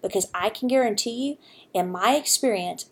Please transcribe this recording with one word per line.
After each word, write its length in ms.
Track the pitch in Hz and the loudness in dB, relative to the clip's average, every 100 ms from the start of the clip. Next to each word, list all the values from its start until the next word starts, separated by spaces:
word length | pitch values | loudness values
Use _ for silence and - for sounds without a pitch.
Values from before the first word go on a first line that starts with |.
because 240 | 226 196 185 | -4 -2 -2
I 160 | 180 190 | -2 -2
can 180 | 220 254 | -2 0
guarantee 420 | 262 247 208 240 | 2 2 0 -4
you, 280 | 233 277 294 - - - | -4 -4 -6 -12 -20 -6
in 180 | 190 180 | -2 -2
my 260 | 180 208 285 | 0 2 2
experience, 680 | 294 - 269 202 180 170 - | 2 2 2 0 -2 -6 -2